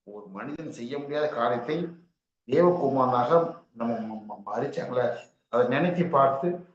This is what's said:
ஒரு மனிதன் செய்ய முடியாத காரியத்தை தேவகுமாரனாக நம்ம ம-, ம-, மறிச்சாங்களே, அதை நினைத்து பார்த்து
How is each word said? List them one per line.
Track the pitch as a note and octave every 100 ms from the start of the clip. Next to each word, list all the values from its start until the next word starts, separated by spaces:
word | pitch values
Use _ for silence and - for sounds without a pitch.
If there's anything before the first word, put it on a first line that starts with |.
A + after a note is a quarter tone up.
ஒரு | - G#2 G2+
மனிதன் | G2 B2+ D3+ D3+
செய்ய | - A#2+ C#3+
முடியாத | C#3 D3 D3+
காரியத்தை | B2 A#2 G2+ - E3 E3+ - _ _ _ _ -
தேவகுமாரனாக | C#3+ F3 F3 C3+ C3 B2 A#2+ B2 E3+ E3 - _
நம்ம | A2+ A#2
ம-, | A2+ A2 G#2+ -
ம-, | - -
மறிச்சாங்களே, | - C#3 - - B2 B2 - - _ _
அதை | A#2+ B2
நினைத்து | C3+ F3 F3 E3+
பார்த்து | D3 C3+ - F3 F3 -